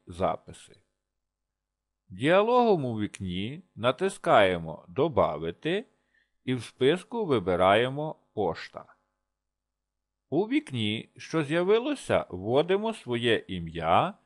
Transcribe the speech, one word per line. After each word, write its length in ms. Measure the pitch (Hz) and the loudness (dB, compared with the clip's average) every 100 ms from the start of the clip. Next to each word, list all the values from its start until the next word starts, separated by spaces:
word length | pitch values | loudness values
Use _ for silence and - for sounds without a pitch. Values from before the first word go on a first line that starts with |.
| - | -18
записи». 720 | 87 90 80 - 82 - _ _ _ _ _ _ _ _ _ _ _ _ _ _ | -4 -4 -4 -10 -20 -20 _ _ _ _ _ _ _ _ _ _ _ _ _ _
В 40 | |
діалоговому 840 | 95 131 185 214 247 240 185 127 110 | -4 2 2 4 4 4 2 0 -4
вікні 640 | 104 - 95 90 104 151 - - | -4 -6 -6 -4 -6 -8 -16 -4
натискаємо 1080 | 117 131 190 190 175 139 98 90 82 82 - | -2 0 -4 -4 2 6 6 2 -4 -12 -10
«Добавити» 960 | 87 165 113 82 76 82 85 151 190 262 _ _ _ _ _ | -4 0 2 0 0 -6 -6 -6 -6 -8 _ _ _ _ _
і 100 | - | -8
в 80 | 127 | -8
списку 600 | 117 - 127 175 - 240 | -8 0 2 2 -2 -6
вибираємо 920 | 202 127 92 87 92 101 127 135 156 - _ | -2 0 0 4 6 4 2 -4 -8 -12 _
«Пошта». 500 | - 92 78 - - 71 _ _ _ _ _ _ _ _ _ _ _ _ _ _ | -4 -4 -4 -10 -18 -20 _ _ _ _ _ _ _ _ _ _ _ _ _ _
У 140 | 135 214 | -2 0
вікні, 640 | 285 302 123 104 110 - - | -2 -4 -4 -4 -4 -8 -20
що 260 | - 160 | -6 -4
з'явилося, 840 | 143 165 180 220 254 277 - 95 - | -2 -2 2 2 0 -6 -2 -2 -2
вводимо 640 | 90 98 127 165 196 220 | -8 0 0 2 0 -2
своє 520 | 220 - 123 120 110 - | -8 -6 -4 0 0 -2
ім'я 680 | 92 82 82 80 92 160 202 | -8 -8 -6 2 2 2 -4